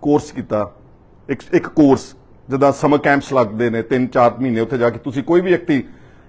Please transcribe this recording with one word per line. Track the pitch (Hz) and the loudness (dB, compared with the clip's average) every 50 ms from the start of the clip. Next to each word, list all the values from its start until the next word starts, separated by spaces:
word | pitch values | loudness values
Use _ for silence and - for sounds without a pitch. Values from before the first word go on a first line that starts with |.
ਕੋਰਸ | - 147 147 147 143 - | -2 0 0 0 0 -4
ਕੀਤਾ, | - 127 - - 110 107 101 101 - - - - - _ _ _ - - - - | -10 -12 -8 -4 -4 -4 -4 -6 -8 -16 -20 -20 -20 _ _ _ -20 -20 -10 -10
ਇੱਕ, | 139 - - - - | -10 -10 -6 -2 -2
ਇੱਕ | 175 - - | -2 -2 0
ਕੋਰਸ, | - 160 147 139 135 123 - - - - - - - - - - | 2 4 4 4 4 2 0 -8 -20 -20 -20 -20 -20 -20 -10 -6
ਜਿੱਦਾਂ | 127 135 139 139 | -2 2 2 2
ਸਮਰ | 135 - - 147 147 143 | 2 2 0 2 2 2
ਕੈਂਪਸ | 135 147 143 139 139 - 139 | 2 2 0 0 0 -2 0
ਲੱਗਦੇ | 131 120 101 107 110 120 117 | 0 0 0 0 -2 -2 -2
ਨੇ, | 110 117 | -2 -4
ਤਿੰਨ | 113 - 139 127 127 - | -2 -2 -2 -2 -2 0
ਚਾਰ | - 131 123 117 107 113 | 2 2 2 2 2 0
ਮਹੀਨੇ | 131 131 113 113 | -4 -2 -2 -2
ਉੱਥੇ | 113 113 135 123 | -2 -2 -2 0
ਜਾ | 120 120 | 0 0
ਕੇ | 117 117 | -2 -4
ਤੁਸੀਂ | - 143 113 143 - | -8 -8 -6 -6 -2
ਕੋਈ | - 170 180 | 0 2 2
ਵੀ | 185 190 | 2 2
ਵਿਅਕਤੀ | 175 170 - - 147 127 - - - - - - - - - | 0 -2 0 -2 -2 -2 -2 -6 -14 -20 -20 -20 -20 -20 -16